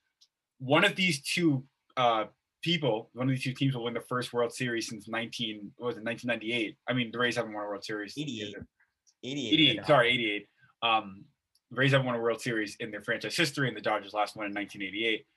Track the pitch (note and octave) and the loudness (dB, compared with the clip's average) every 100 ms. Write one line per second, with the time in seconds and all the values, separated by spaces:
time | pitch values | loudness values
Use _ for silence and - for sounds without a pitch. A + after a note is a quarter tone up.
0 | _ _ _ _ _ - C3 D#3 G3+ G3 | _ _ _ _ _ -8 2 6 6 4
1 | F#3 C#3+ - F3+ E3 C3 - _ _ C3 | 2 0 -2 2 2 2 -2 _ _ 2
2 | A#2+ A2 G#2 _ _ _ E3 F3 C#3 A2 | 4 4 0 _ _ _ -2 2 2 0
3 | - A#2 C3 C3 C3 - C3+ B2+ A#2 A#2 | -4 -2 0 0 -2 0 0 2 -2 -6
4 | - B2 A#2+ A#2+ A#2 - B2 A2+ G#2 A2 | -4 -4 -2 0 -2 -2 -4 -2 -4 -8
5 | A2 A2+ A2+ - A2 G#2 G2+ - A#2+ G#2+ | -8 -6 -6 -6 -8 -8 -12 -8 -6 -4
6 | A2+ A2+ B2 A2+ G#2+ A#2+ G2+ - - B2+ | -6 -4 -4 -4 -2 -2 -4 -6 -4 -2
7 | A2+ A#2 A#2+ A#2 A2 G#2 G#2 G2 - G#2+ | -2 0 0 0 -4 -6 -6 -6 -6 -6
8 | G2+ B2+ D3+ A2 G#2 G2 - _ _ _ | -6 -8 -6 -6 -8 -10 -16 _ _ _
9 | _ _ B2 D3 A2+ D#3+ C#3 G#2 G2+ C#3 | _ _ -8 -4 2 4 4 4 6 6
10 | A#2 B2 A2 G#2 - _ _ - A#2 A2 | 6 4 0 -2 -8 _ _ -2 2 2
11 | G2+ G2 - _ _ _ - A#2+ C3+ C3+ | 0 -12 -20 _ _ _ -8 2 4 4
12 | B2+ A#2+ A#2 A2+ B2+ A2 G2+ - A2+ G#2 | 4 2 0 0 -2 -2 -2 -6 -10 -6
13 | A#2 A2 G#2+ - D#3 D3 B2+ G#2+ A2 G#2 | -4 -4 -2 0 0 0 -2 -2 -2 -2
14 | G2+ G#2+ G#2 A2 G2+ G#2 G2 G#2 F#2+ G2+ | -2 -2 -2 -2 -6 -6 -8 -8 -6 -2
15 | A2+ G#2+ - | 0 -2 -6